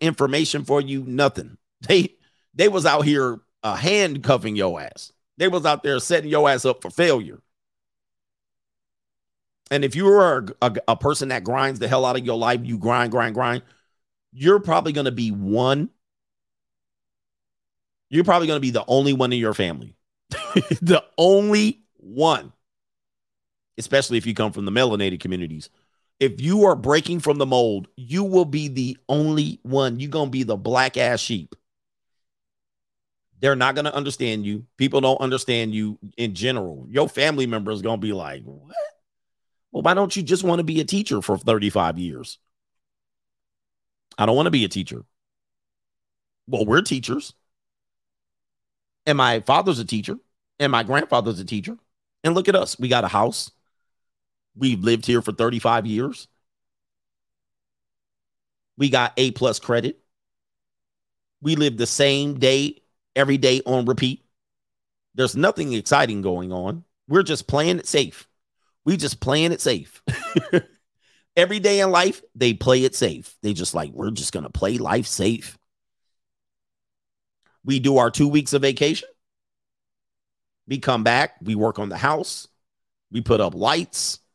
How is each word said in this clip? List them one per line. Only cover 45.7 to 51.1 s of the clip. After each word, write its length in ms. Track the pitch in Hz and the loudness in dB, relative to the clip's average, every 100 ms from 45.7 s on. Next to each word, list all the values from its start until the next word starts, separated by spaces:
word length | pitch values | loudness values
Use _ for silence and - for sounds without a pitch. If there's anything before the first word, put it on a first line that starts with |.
| _ _ _ _ _ _ _ - | _ _ _ _ _ _ _ -6
"Well, 180 | 120 | -2
we're 160 | 107 147 | 2 2
teachers. 540 | 220 135 123 269 - - _ _ _ _ _ _ _ _ _ _ _ _ _ _ _ _ | 2 -4 -4 -8 -8 -18 _ _ _ _ _ _ _ _ _ _ _ _ _ _ _ _
And 140 | 156 143 | 0 2
my 220 | 123 117 | 2 2
father's 400 | 117 147 190 127 | 2 2 2 -2
a 40 | |
teacher. 320 | 101 110 101 226 _ _ _ - | -4 -6 -6 -10 _ _ _ -4
And 100 | 143 | 0
my 140 | 120 | 0
grandfather's 560 | 110 143 160 | 0 -2 0